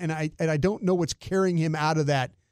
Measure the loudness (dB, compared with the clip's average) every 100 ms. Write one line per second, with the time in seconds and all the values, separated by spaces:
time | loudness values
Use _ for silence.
0 | -6 -4 -4 -2 0 2 0 0 0 0
1 | 0 -6 -4 0 2 2 0 0 0 2
2 | 2 0 -2 -8 _